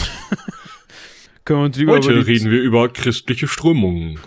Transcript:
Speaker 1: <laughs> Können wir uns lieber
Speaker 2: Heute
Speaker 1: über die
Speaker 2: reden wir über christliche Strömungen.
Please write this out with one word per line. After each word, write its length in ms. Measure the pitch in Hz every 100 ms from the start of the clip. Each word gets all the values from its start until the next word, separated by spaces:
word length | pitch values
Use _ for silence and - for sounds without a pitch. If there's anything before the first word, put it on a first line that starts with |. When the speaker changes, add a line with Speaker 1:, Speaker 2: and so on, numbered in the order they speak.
Speaker 1:
<laughs> 1400 | - - - - - - - - _ - - - - _
Können 140 | - 147
wir 40 |
uns 120 | 143 127
lieber 160 | 151
Speaker 2:
Heute 180 | 147 135
Speaker 1:
über 100 | 117
die 80 | 110
Speaker 2:
reden 160 | 117 110
wir 80 | 120
über 280 | 127 117 120
christliche 600 | - 127 117 - 120 143
Strömungen. 720 | - 165 160 95 85 82 78